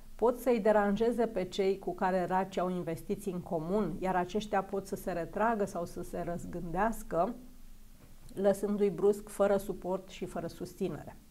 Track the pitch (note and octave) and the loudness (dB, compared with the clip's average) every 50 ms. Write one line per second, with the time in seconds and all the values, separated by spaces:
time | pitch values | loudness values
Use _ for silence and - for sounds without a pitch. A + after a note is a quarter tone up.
0 | - - - - G#3+ B3 B3 B3+ - C4+ A#3+ A3+ F#3+ A3 G#3+ G#3 G3+ G3+ G3+ G#3 | -16 -14 -2 2 2 2 2 2 2 2 4 4 6 6 6 6 6 4 4 4
1 | A3+ A#3+ A#3 A3+ A3+ A3 - F#3 F#3 F#3 - - F#3+ F#3+ G3 G3 - F#4 - - | 2 2 4 2 0 0 0 -2 -4 -2 0 2 2 2 2 0 -2 -4 -2 0
2 | G3 F3+ F#3 F#3 F3 E3+ F3+ F#3 F#3+ F#3+ - F#3+ F3 F#3 F#3 F3+ E3 E3 E3 - | 2 2 2 2 2 2 2 0 0 0 0 0 0 0 0 -2 -2 -4 -4 -4
3 | - - G3+ G3+ - G3 F3+ F3 E3+ - F3+ D#3+ D#3 E3+ G3 G#3+ G3+ E3 F3 - | -4 -4 -4 -4 -4 -4 -4 -4 -4 -2 -2 -2 0 0 0 0 0 0 -2 -2
4 | F3+ F#3+ F#3 F3+ F3+ F3+ - G#3+ G#3+ G#3 G#3 F#3+ F#3+ - G3+ G3 F#3+ - G3+ F3+ | -2 0 0 0 0 0 -2 -4 -2 0 0 0 0 0 -4 -6 -4 -4 -6 -6
5 | - F#3+ F3 E3+ E3 D#3 - G3+ G#3+ A#3 A#3 G#3 G3+ F#3+ - F3 F3 F3 - F3 | -4 -4 -4 -4 -4 -2 0 2 2 2 2 2 0 -2 -2 -4 -6 -6 -6 -8
6 | F3 - - F3+ E3+ E3+ E3+ F3 F#3 F#3 F3+ F3 F3+ E3+ D#3+ F#3 G#3 A#3 G#3+ - | -8 -6 -6 -6 -4 -4 -4 -6 -6 -6 -6 -6 -6 -2 0 2 2 2 0 -4
7 | - - E3+ E3 F3+ A#3 B3 - - - - - - - - - - - - - | -6 -2 0 2 2 2 -2 -6 -12 -18 -18 -16 -16 -16 -16 -18 -18 -20 -20 -20
8 | - - - - - - - F#3+ G3 G3+ G3 G3 G#3+ G3+ G#3 G3+ G3+ G3+ E3+ E3 | -20 -20 -18 -18 -16 -10 -4 2 4 4 4 4 2 0 2 4 4 2 4 6
9 | F#3 G3+ G#3 G#3 - - - - G3 G3+ G3+ G3 G3 - F#3 - - F3+ F#3 F#3+ | 6 4 4 4 -2 -6 0 2 4 6 4 4 2 -2 -6 -4 -2 -2 -2 -4
10 | - - - - F#3 D#3+ - F3 D#3+ D#3+ - - F3+ F3+ - - G3 F3+ D3+ B2+ | -4 -10 -10 -8 -8 -6 -6 -6 -6 -6 -8 -8 -10 -10 -4 -4 -4 -4 -4 -6
11 | - - - - - - | -10 -12 -16 -16 -20 -20